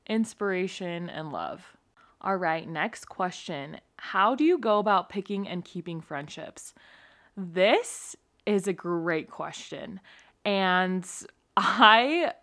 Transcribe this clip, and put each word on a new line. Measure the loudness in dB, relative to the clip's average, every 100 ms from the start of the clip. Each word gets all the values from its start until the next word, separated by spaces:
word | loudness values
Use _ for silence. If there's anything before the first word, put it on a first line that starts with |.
| -4
inspiration, | -2 -2 -4 -2 -2 -4 -6 -8 -6 -8
and | -10 -8
love. | -8 -8 -10 -16 _ _ _ _ _
All | -4 -2
right, | 0 -2 -4
next | -4 -4 -6
question. | -12 -6 -6 -6 -10 -10 -10 -14 _ -18
How | -4 2 2
do | 4
you | 4 4
go | 4 2
about | 4 2 0
picking | -6 -6 -6 -6
and | -8
keeping | -8 -10 -10 -10
friendships? | -8 -10 -10 -12 -14 -16 -20 -20 -20 -20 -20 _ _ -12
This | -6 2 4 4 2 -8 -14 -18 _ _
is | -2 0 0
a |
great | -4 -4 -2 -2 -2 -4
question. | -10 -10 -12 -14 -12 -12 -14 -18 -20 -20 _
And | -2 0 2 2 2 0 -4 -12 -18 _ _ 2
I, | 4 8 10 10 6 2 0 -4